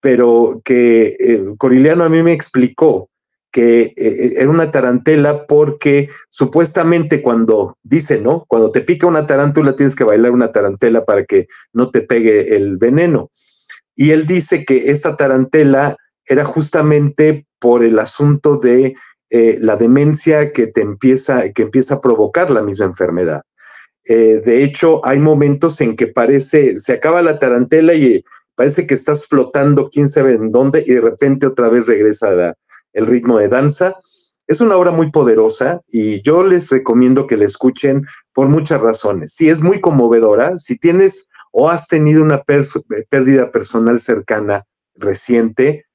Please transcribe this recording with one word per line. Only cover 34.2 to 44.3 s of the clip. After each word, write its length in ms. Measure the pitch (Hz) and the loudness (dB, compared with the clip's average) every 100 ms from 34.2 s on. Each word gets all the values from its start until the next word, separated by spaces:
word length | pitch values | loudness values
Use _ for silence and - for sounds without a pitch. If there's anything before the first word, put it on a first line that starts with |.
| _ _ - | _ _ -8
Es 140 | 151 | -2
una 140 | 233 190 | 2 2
obra 140 | 175 | 2
muy 200 | 165 160 | 0 0
poderosa 720 | 151 127 110 110 110 127 175 _ | 0 2 2 2 0 -4 -4 _
y 340 | 117 107 104 | -4 -4 -4
yo 200 | 101 165 | 0 2
les 260 | 190 180 151 | 2 0 0
recomiendo 580 | 131 131 117 127 131 135 | -2 0 2 2 2 0
que 100 | 110 | 0
la 80 | 104 | -2
escuchen 600 | - 131 - 139 139 143 - _ | 0 -4 -2 -2 -2 -6 -18 _
por 140 | - 139 | -2 2
muchas 340 | 151 151 151 | 0 0 0
razones. 520 | 113 110 107 98 78 | 0 -2 -4 -6 -8
Sí, 160 | - 160 | 0 0
es 120 | 160 | 2
muy 180 | 165 196 | 0 0
conmovedora. 800 | 180 143 120 117 110 104 143 180 | 0 2 2 4 4 2 0 -4
Si 200 | - 123 | -8 -4
tienes 520 | 170 175 190 - - _ - | 0 2 0 0 -18 _ -6
o 180 | - 151 | 0 0
has 180 | 170 - | -2 -4
tenido 340 | 160 151 156 | 0 2 4
una 220 | 156 139 | 2 0
pers-, 400 | - 143 139 110 - 107 | 0 -2 0 -8 -8 -10
eh, 100 | - | -4
pérdida 420 | 135 131 135 123 | -2 2 2 0
personal 480 | 113 98 117 113 117 | -4 -4 -2 0 -2
cercana 640 | - 110 98 | -2 -4 -2